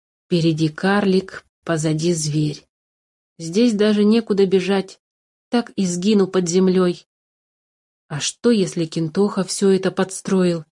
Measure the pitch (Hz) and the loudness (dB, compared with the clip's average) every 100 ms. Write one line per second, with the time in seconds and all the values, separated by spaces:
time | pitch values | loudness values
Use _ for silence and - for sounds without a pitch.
0 | _ _ - 180 165 156 160 151 190 202 | _ _ -4 0 0 0 -2 -2 -2 0
1 | 196 190 190 - - _ - 165 160 156 | 2 0 -2 -10 -20 _ -6 -4 -2 -2
2 | 170 170 151 151 151 147 - _ _ _ | -2 -2 -2 -2 -2 -6 -14 _ _ _
3 | _ _ _ - 165 180 240 202 208 208 | _ _ _ -14 -6 0 2 2 2 2
4 | 208 233 226 196 196 190 180 196 190 - | 4 2 2 0 2 2 0 -2 -4 -12
5 | _ _ _ _ _ 240 226 - 185 175 | _ _ _ _ _ -4 -4 -4 -4 -2
6 | 190 214 185 185 180 180 185 185 180 170 | 2 2 2 0 0 2 2 2 0 -2
7 | - _ _ _ _ _ _ _ _ _ | -10 _ _ _ _ _ _ _ _ _
8 | - - - - 240 226 160 175 160 165 | -12 -8 -6 -2 2 2 0 -4 -6 -4
9 | 160 185 202 202 180 - 196 190 185 180 | -4 0 0 -2 -4 0 2 2 0 -2
10 | 185 - - 190 180 170 156 | -4 -6 -2 0 0 -2 -6